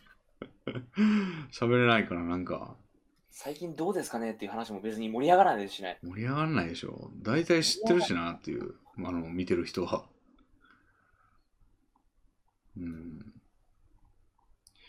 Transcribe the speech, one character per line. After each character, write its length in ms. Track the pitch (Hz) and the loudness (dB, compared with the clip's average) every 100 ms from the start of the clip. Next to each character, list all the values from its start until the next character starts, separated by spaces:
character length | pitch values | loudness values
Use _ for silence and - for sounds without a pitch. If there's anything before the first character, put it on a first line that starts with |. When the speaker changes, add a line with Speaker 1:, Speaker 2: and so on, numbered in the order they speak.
| - - _ - - _ | -20 -20 _ -16 -16 _
Speaker 1:
<laughs> 880 | - 123 - 202 214 214 185 160 131 | -8 -8 -8 2 4 4 0 -6 -12
喋 240 | - 117 123 | -2 4 6
れ 100 | 120 | 6
な 120 | 110 | 4
い 80 | 92 | 2
か 80 | |
ら、 80 | 87 | -2
な 140 | 87 90 | -2 -2
ん 80 | |
か。 320 | 85 80 - - _ _ _ _ _ | -4 -6 -8 -16 _ _ _ _ _
Speaker 2:
最 240 | - 139 | -12 -10
近 200 | 147 175 | -8 -8
ど 160 | 147 175 | -4 -2
う 40 | |
で 80 | 185 | -2
す 80 | 120 | -4
か 80 | 117 | -4
ね 140 | 113 | -4
っ 20 | |
て 100 | 110 | -4
い 40 | 101 | -6
う 20 | |
話 220 | 113 110 | -6 -6
も 80 | 98 | -6
別 200 | 110 107 | -6 -4
に 80 | 110 | -4
盛 180 | 117 151 | 2 6
り 60 | |
上 60 | 185 | 8
が 60 | |
ら 80 | 180 | 8
な 60 | 110 | 4
い 20 | |
で 60 | 98 | -2
す 80 | - | -6
し 60 | |
ね。 160 | 92 - | -8 -8
Speaker 1:
盛 200 | 87 98 | -10 -6
り 40 | 123 | -2
上 80 | |
が 80 | 143 | 0
ら 40 | 160 | 2
な 160 | 123 | 0
い 40 | 82 | 0
で 60 | |
し 100 | - | -6
ょ。 260 | - - - - | -10 -10 -14 -6
大 220 | 104 151 | 0 0
体 180 | 170 165 | 4 4
知 180 | 151 196 | 4 0
っ 40 | 214 | 4
て 80 | |
る 80 | 175 | 4
し 100 | 160 | 4
な 200 | 85 85 | 0 -2
っ 80 | - | -6
て 100 | 76 | -6
い 80 | - | -6
う、 160 | - - _ - | -6 -12 _ -10
あ 120 | 87 | -4
の、 200 | 87 82 | -4 -4
見 160 | 87 90 | -4 0
て 80 | |
る 100 | 87 | 0
人 220 | 80 95 85 | 0 -4 -2
は。 180 | 90 - _ _ _ _ _ _ _ _ _ _ _ _ _ _ _ _ _ _ _ _ _ _ _ _ _ _ 90 | -4 -6 _ _ _ _ _ _ _ _ _ _ _ _ _ _ _ _ _ _ _ _ _ _ _ _ _ _ -10
う 40 | |
ん。 520 | 85 80 82 76 - - _ _ _ _ _ _ _ _ _ _ _ _ _ _ | -10 -10 -12 -14 -18 -20 _ _ _ _ _ _ _ _ _ _ _ _ _ _